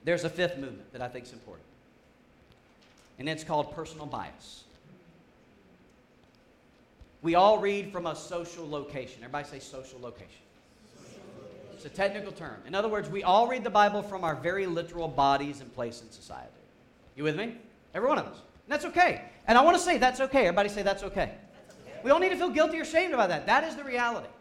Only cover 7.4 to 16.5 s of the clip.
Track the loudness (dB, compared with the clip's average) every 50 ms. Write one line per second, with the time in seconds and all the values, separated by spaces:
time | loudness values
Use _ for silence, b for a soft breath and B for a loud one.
7.4 | 8 8 6 6 2 0 0 -2 -4 -6 -8 -6 -6 -6 -8 -8 -10 -8 -8 -8
8.4 | -8 -8 -12 -12 -10 -8 -8 -8 -8 -8 -10 -10 -10 -12 -16 -18 -16 -10 -10 -10
9.4 | -10 -10 -14 -18 -16 -16 -16 -16 -16 -16 -18 -16 -16 -16 -16 -16 -20 -20 -20 -20
10.4 | _ _ _ _ _ _ _ _ _ -20 -20 -20 -20 -20 -20 -20 -20 -20 -20 -20
11.4 | -20 -20 -20 -20 -20 -20 -20 -18 -18 -14 -4 -2 -2 -2 -2 -6 -10 -12 -14 -14
12.4 | -14 -14 -14 -16 -14 -6 -4 -2 -2 -2 -2 -4 -4 -4 -6 -2 2 4 6 6
13.4 | 6 4 0 -4 -4 2 6 6 6 6 4 -2 -6 -6 -8 -4 -4 -4 -4 -2
14.4 | -2 -2 -2 -2 -2 -2 -4 -4 -6 -6 -8 -6 -6 -4 2 4 4 4 4 2
15.4 | 0 -6 -8 -12 -16 -14 -8 -8 -6 -6 -8 -12 -18 -20 -20 -20 -18 -16 -14 -14
16.4 | -14 -16